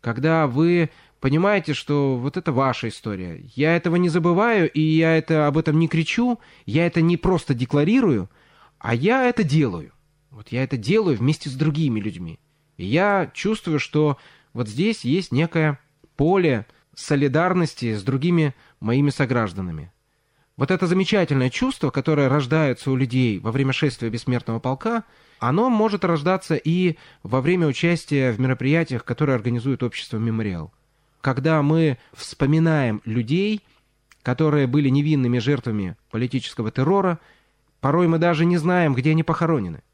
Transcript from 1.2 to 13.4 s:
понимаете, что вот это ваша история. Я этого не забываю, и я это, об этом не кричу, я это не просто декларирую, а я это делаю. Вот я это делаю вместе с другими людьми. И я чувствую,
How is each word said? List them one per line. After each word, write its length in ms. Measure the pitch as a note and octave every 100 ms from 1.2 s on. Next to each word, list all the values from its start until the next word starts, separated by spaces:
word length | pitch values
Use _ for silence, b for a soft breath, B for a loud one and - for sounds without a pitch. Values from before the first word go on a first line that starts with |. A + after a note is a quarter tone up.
понимаете, 540 | C3 D3+ G3 G3+ D#3
что 420 | C#3+ - D3 C#3 B2+
вот 200 | B2+ F3+
это 160 | F3
ваша 360 | B2+ C3+ A#2+ A2+
история. 540 | - A2+ G2 F2+ D#2+ -
Я 220 | - D3+ E3+
этого 200 | E3+ E3+
не 120 | F3+
забываю, 640 | E3 E3+ F3 A3+ A3 D#3+
и 100 | D3
я 360 | D#3 D#3+ D#3+ D#3+
это, 300 | D#3+ D#3+ D3
об 120 | D3
этом 200 | D#3+ D3+
не 100 | E3
кричу, 500 | D#3+ D#3+ - B3 A#3 B B
я 220 | - B2+ E3+
это 140 | E3+
не 160 | E3 F3
просто 380 | - F3+ -
декларирую, 760 | B2 B2 C#3+ D3+ B3 A3+ A#2 F2+ b b b b _
а 160 | -
я 320 | A#2 E3 C4 B3
это 160 | A#3+
делаю. 500 | F3 D3+ C3 F2 - _ _ _ _
Вот 180 | - G#2
я 160 | A#2+
это 120 | C3 C3+
делаю 400 | G#2 G#3 G3 A#2+
вместе 340 | B2 D#3 D3
с 40 |
другими 460 | C3 D#3+ D3+ D#3 A2
людьми. 380 | G#2 F2 E2+ D#2+ _ _ _ -
И 80 |
я 460 | F2+ C#3+ G3+ G3+ D#3+
чувствую, 460 | -